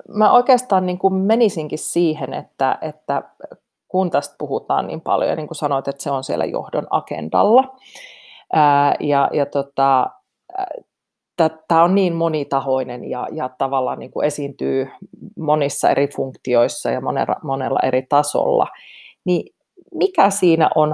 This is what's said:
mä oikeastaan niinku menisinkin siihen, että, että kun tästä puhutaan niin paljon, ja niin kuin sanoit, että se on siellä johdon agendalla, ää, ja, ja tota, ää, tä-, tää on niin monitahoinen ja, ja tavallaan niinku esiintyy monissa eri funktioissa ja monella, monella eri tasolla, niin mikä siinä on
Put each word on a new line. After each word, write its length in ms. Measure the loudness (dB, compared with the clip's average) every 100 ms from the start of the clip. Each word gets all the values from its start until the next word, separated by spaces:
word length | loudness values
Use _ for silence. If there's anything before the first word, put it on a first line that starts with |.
| -8
mä 240 | 0 4
oikeastaan 540 | 4 4 2 2 0 0
niinku 240 | 0 0
menisinkin 720 | 2 2 2 2 0 -6 -6
siihen, 540 | -4 0 0 0 -6
että, 440 | -8 -8 -2 -2 -2
että 420 | -6 -8 -4 -4 -6 _ -20 -20 _ _ _
kun 240 | -2 0
tästä 240 | 0 -4 -8
puhutaan 500 | -4 -4 -2 -2 -2
niin 140 | -6
paljon, 280 | -2 0 0
ja 60 | -2
niin 120 | -6
kuin 80 | -6
sanoit, 320 | -2 -2 -4
että 160 | -6
se 80 | -4
on 120 | -4
siellä 220 | -4 -2 -2
johdon 420 | -4 -4 -6 -2
agendalla, 840 | -4 -4 -8 -2 2 4 4 2 -4 _ -20 -20 -20 -20 -20 -4
ää, 420 | 2 4 4 2 0
ja, 300 | 0 0 2
ja 120 | 0 -2
tota, 640 | -4 -4 0 2 2 0 -6 _ _ -14 -10
ää, 100 | -8 -10 -16 _ _ _ _ 0
tä-, 200 | 0 0 2
tää 160 | 4
on 120 | 6 4
niin 180 | 2
monitahoinen 960 | 0 -2 -2 -2 -2 0 -2 -2 -8 -8
ja, 180 | -6 -6
ja 180 | -6 -6 -4
tavallaan 420 | -2 0 -2 -4
niinku 220 | -8 -4
esiintyy 680 | -2 -2 -8 -6 -2 -2 -4 -10 -20 -18 -18 -6
monissa 500 | 0 0 0 0 0
eri 180 | 2 0
funktioissa 840 | -2 -8 -6 0 2 2 -2 -4
ja 100 | -4
monella, 340 | -4 -4 -2 -4
monella 360 | -4 -4 -2 -2
eri 180 | 0 -2 0
tasolla, 580 | 0 0 0 2 2 0 -4 -20 -20 -20 _ -2
niin 300 | -2 -2 _ _ _ -10
mikä 360 | -2 0 2 2
siinä 400 | 4 4 4 4 2
on 180 | 0